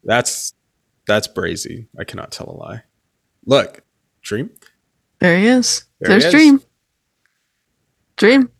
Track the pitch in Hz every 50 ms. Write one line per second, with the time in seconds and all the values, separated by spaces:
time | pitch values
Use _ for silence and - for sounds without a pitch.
0 | _ 110 110 120 120 - - - - - _ _ _ _ _ _ _ _ _ _
1 | _ - 107 107 - - _ - 92 85 85 - - - - 127 113 _ _ -
2 | - - - - - - - - - - - - - - 101 117 _ _ _ _
3 | _ _ _ _ _ _ _ _ _ - 135 135 95 - - - _ _ _ _
4 | _ _ _ _ _ - 104 110 147 233 _ _ _ _ _ _ _ _ _ _
5 | _ _ _ _ 180 180 170 180 202 233 254 254 240 - - - _ _ _ _
6 | - - 190 208 151 170 180 302 311 294 277 269 _ _ _ _ _ _ _ _
7 | _ _ _ _ _ _ _ _ _ _ _ _ _ _ _ _ _ _ _ _
8 | _ _ _ - - 208 254 277 254 240 _